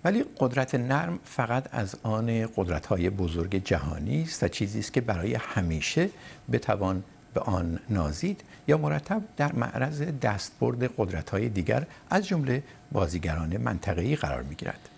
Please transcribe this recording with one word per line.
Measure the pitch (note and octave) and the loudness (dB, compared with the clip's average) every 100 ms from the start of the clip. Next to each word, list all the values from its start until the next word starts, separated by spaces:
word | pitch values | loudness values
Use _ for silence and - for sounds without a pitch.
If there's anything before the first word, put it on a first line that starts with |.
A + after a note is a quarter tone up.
ولی | E3+ G#3+ - - | 4 2 0 0
قدرت | B2+ B2+ B2+ | 2 2 2
نرم | C#3 B2+ C#3 E3+ E3+ | 0 2 0 0 -6
فقط | - - A#2 B2 C3 | -4 -2 0 0 0
از | A#2 G2+ - | -2 -2 -2
آن | A2 A2 A#2 A2+ A2+ | 0 2 2 2 0
قدرت‌های | - F2+ D#2 - F#2+ F2 | 0 2 0 2 2 2
بزرگ | G2 F2 E2+ E2+ | 2 0 0 0
جهانی | G2 F#2+ F2 C#2+ D2+ E2 C#3+ | -2 2 0 2 -4 -2 0
است | D#3+ - | -2 0
و | E3+ | 0
چیزی | - G2+ A2 | 0 -2 -2
است | G#2 | 0
که | C#3+ | 0
برای | A#2 F#2 G2 | 0 0 0
همیشه | A#2+ - - F2 D#2+ - - F#3+ - - - - | -2 -2 0 0 0 0 2 0 -2 -18 -16 -2
بتوان | A#2+ - G2+ F#2+ F#2+ - - - | 0 2 2 2 0 -4 -18 -4
به | - | -2
آن | - F#2 E2+ E2 - | 0 0 0 -4 0
نازید | G2+ D2+ D#2 F3+ G3 - - - | 0 2 0 -2 -4 -10 -6 4
یا | D#3 | 4
مرتب | D3 D3 - G#3+ G#3 - | 4 -2 0 -4 -2 0
در | C#3+ | 0
معرض | B2+ A#2 - C3 D3+ D#3 C#3 | 2 -2 -2 -2 -2 -4 0
دستبرد | A#2 G#2 - - B2 A#2+ B2 - | 0 0 -6 0 0 2 -2 0
قدرت‌های | F#2+ E2+ - G2 A#2 | 0 -2 -2 -2 0
دیگر | G2 E2+ A#2+ D#3+ - - | 0 2 2 0 -12 0
از | F#3+ F#3+ | 0 2
جمله | E3 C3 B2+ - - - | 0 2 0 -2 -20 -4
بازیگران | G#2+ E2+ E2+ E2 D#2+ D#2+ G2 | 0 0 0 0 0 0 -2
منطقه‌ای | A#2+ F#2 - E2+ G2+ | -2 -2 -2 0 0
قرار | D3 D2 B1+ | 0 0 -4
می‌گیرد. | C2 D2+ - - - | -6 -8 -8 -8 -14